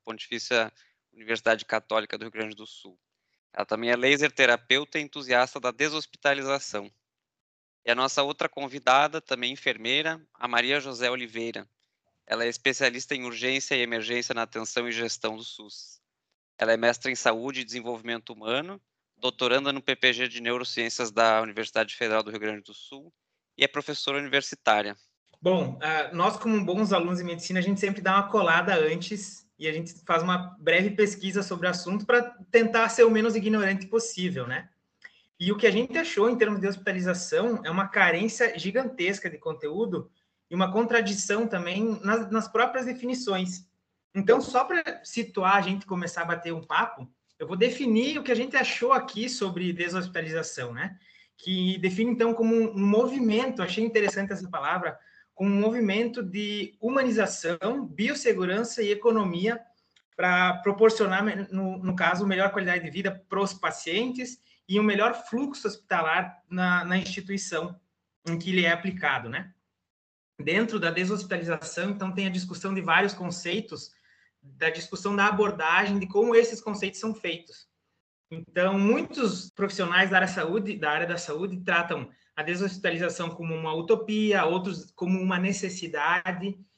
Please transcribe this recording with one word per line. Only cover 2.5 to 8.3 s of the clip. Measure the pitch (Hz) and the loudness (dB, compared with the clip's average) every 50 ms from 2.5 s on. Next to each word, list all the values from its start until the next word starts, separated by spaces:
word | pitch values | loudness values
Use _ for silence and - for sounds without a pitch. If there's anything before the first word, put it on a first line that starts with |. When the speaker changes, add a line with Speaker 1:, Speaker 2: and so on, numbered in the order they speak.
| 104 | -10
Speaker 1:
do | 107 110 - | -14 -18 -18
Sul. | - - - 98 90 _ _ _ _ _ _ _ _ _ _ _ | -20 -20 -20 -20 -20 _ _ _ _ _ _ _ _ _ _ _
Ela | - 101 101 | -6 -6 -4
também | - 110 110 117 120 | -2 -2 -2 0 0
é | 120 | 2
laser | 123 127 135 143 139 151 143 | 4 4 4 4 4 2 0
terapeuta | - - 135 120 120 117 _ - 127 139 147 - - | 2 4 6 6 6 4 _ 0 0 0 0 -4 -6
e | 156 | -8
entusiasta | 147 139 - 147 135 127 123 123 127 - - 139 | -6 -8 -12 -10 -2 2 4 4 4 2 0 -6
da | 123 123 | -6 -4
deshospitalização. | 113 135 147 151 156 156 - - - - - 143 139 139 135 135 139 139 - - - 104 101 101 _ _ _ _ _ _ _ _ _ _ _ _ _ _ _ _ _ _ - | -2 -2 -2 -2 -2 -4 -8 -10 -10 -2 0 0 0 0 0 -2 -2 -2 -4 -6 -8 -8 -8 -10 _ _ _ _ _ _ _ _ _ _ _ _ _ _ _ _ _ _ -2
E | 117 | -2
a | 120 | 0
nossa | 127 131 135 - 147 | 0 0 0 0 0
outra | 139 143 | -2 -2